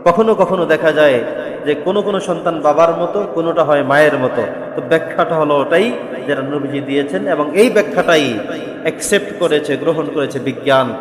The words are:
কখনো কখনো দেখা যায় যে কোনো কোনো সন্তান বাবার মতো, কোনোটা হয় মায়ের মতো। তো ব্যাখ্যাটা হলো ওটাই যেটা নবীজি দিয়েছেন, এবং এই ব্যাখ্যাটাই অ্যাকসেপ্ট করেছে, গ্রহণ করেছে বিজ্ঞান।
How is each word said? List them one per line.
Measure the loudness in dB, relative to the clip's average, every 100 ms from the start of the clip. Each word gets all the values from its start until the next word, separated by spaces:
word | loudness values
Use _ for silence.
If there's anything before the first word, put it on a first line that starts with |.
কখনো | 4 4 2
কখনো | 4 2 2
দেখা | 0 2 2
যায় | 4 4 4 -2 -6 -8 -6
যে | -4
কোনো | -2 0 0
কোনো | 0 -2
সন্তান | -2 -2 -2 0
বাবার | 2 4 4 4
মতো, | -2 -2 -2
কোনোটা | -2 -2 0
হয় | 2 2
মায়ের | 4 4 4 2
মতো। | -2 -2 -4 -6 -8 -8
তো | -2
ব্যাখ্যাটা | -2 0 -2 0
হলো | 0 2 0
ওটাই | 2 2 2 -2 -8 -8 -4
যেটা | -4
নবীজি | -4 -4 -4 -6
দিয়েছেন, | -2 -2 -2 -4 -2
এবং | -2 -2 2
এই | 4
ব্যাখ্যাটাই | 4 0 -2 2 2 2 -4 -6 -10 -10 -6
অ্যাকসেপ্ট | -6 -6 -2 -2 -2 -4
করেছে, | 0 0 -2 -2
গ্রহণ | 0 -2 -2
করেছে | -2 -4 -4
বিজ্ঞান। | -6 -4 2 2 2 -4